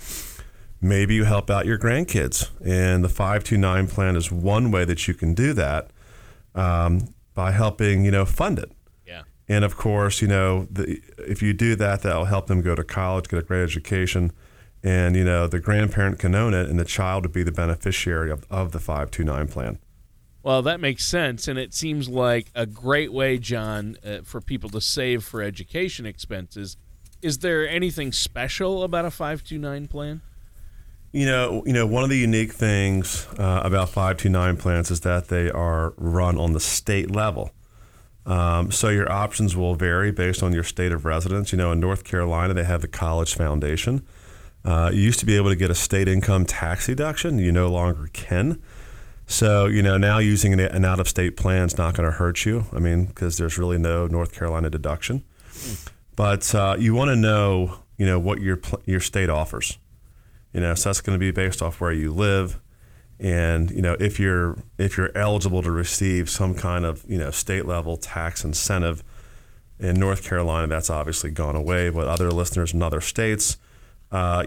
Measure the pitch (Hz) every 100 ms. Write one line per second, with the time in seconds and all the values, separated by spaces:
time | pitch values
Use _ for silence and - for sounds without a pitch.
0 | - - - - - - - - 92 98
1 | 101 110 107 101 95 98 92 110 113 127
2 | 175 104 65 - - - 90 92 92 90
3 | 87 - 98 104 - 107 95 92 92 -
4 | 95 87 82 87 92 104 123 95 87 85
5 | - 90 82 85 135 127 71 76 - -
6 | - - - - - 90 92 85 85 87
7 | 123 - _ - 92 98 110 101 107 98
8 | 98 98 95 - 185 - - - _ _
9 | - 87 - - - 104 101 - 113 104
10 | 101 - 107 98 95 92 92 95 - -
11 | - - - 101 104 104 117 107 101 98
12 | 101 82 92 98 - 92 87 82 85 -
13 | 92 92 85 87 82 92 87 78 - 95
14 | 92 92 87 - - - - - 95 92
15 | 87 92 90 87 85 87 82 104 107 104
16 | 98 - 92 98 113 92 92 87 85 -
17 | 92 95 87 90 85 80 85 82 98 92
18 | - 82 80 73 - 95 90 80 - 73
19 | 71 - 78 69 80 71 58 50 _ -
20 | - - _ - 139 131 131 175 147 123
21 | - 175 147 117 - 131 123 - 160 147
22 | 131 127 123 120 113 120 113 107 123 143
23 | 147 123 135 127 110 120 107 107 104 110
24 | 104 101 - 123 - 131 110 107 - -
25 | 127 120 107 113 104 101 - 165 185 -
26 | 110 - - 98 90 107 98 - - -
27 | - - 165 135 180 160 156 170 180 147
28 | 135 - - 120 127 - 185 190 185 170
29 | 170 - 151 151 - 156 147 143 147 147
30 | 147 156 - - - - - - - -
31 | - 143 139 127 123 101 - 123 110 120
32 | 135 135 117 110 113 - 110 101 98 95
33 | 92 - - - 95 92 92 95 90 -
34 | 95 92 98 92 90 90 92 87 87 87
35 | 90 87 - 87 87 71 85 82 82 -
36 | 85 87 90 85 85 80 - - - 98
37 | - 104 107 69 - - - - - -
38 | - - - 92 87 85 87 - 110 104
39 | 90 98 107 - 104 87 90 85 90 87
40 | 104 95 90 90 92 85 82 - 90 82
41 | 80 80 90 98 98 92 87 82 90 95
42 | - 92 87 82 90 90 87 87 82 -
43 | 82 82 82 - 80 73 73 78 120 135
44 | - - - - - - - 82 85 98
45 | 104 120 98 104 101 90 92 85 - 98
46 | 95 92 95 95 90 - 82 87 - 131
47 | 151 147 170 127 90 85 90 87 87 76
48 | 73 - - 90 131 156 - - - -
49 | - - - - 110 104 101 104 101 95
50 | 101 107 107 104 104 95 92 92 95 90
51 | 90 - 90 - 95 92 90 - 82 85
52 | 82 78 87 85 110 117 107 69 87 85
53 | 92 - 87 85 82 82 87 85 82 85
54 | 85 85 85 - 85 80 80 78 76 73
55 | - 131 - _ - - 127 101 - -
56 | - - 104 98 - 107 98 98 110 117
57 | 139 120 110 107 101 92 90 90 - -
58 | 98 90 87 - 95 92 - - - 92
59 | - 101 90 78 78 57 - - - -
60 | - - - - - 90 87 87 101 98
61 | - 95 95 92 95 - 82 - 87 80
62 | 78 80 104 98 90 - - - - -
63 | - - 98 87 82 82 85 - 90 85
64 | 101 104 95 90 87 - - - 95 -
65 | 92 95 104 104 92 90 85 85 85 -
66 | 95 90 82 - 95 90 92 87 85 76
67 | - 92 73 - - 95 67 87 82 82
68 | - - 82 - 76 78 - 95 85 78
69 | - - - - - - - - 95 90
70 | 98 95 - 90 85 82 80 78 80 80
71 | 76 76 80 76 76 76 76 90 87 82
72 | 69 82 90 85 87 117 98 87 82 78
73 | - - 110 107 - - - - - -
74 | - 95 90 87